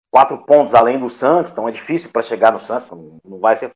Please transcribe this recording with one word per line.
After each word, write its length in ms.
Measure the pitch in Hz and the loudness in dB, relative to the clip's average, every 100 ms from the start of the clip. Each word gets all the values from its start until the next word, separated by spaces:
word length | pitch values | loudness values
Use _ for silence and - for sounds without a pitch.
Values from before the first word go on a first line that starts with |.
| _ | _
quatro 280 | 127 135 139 | 2 2 -2
pontos 360 | - 147 139 | 2 2 4
além 240 | 120 117 131 | 2 2 0
do 120 | 123 | -6
Santos, 420 | - 127 170 160 | -4 -2 0 -2
então 160 | - 113 | -8 -10
é 20 | |
difícil 360 | 110 - 165 - | -10 -8 -8 -6
pra 120 | 117 | -6
chegar 300 | 117 110 113 | -6 0 0
no 60 | 107 | 0
Santos, 300 | - 120 - | -6 -10 -10
não, 300 | 87 78 80 | -20 -20 -20
não 160 | 92 95 | -20 -4
vai 160 | 104 | -2
ser 160 | 113 127 | -2 -4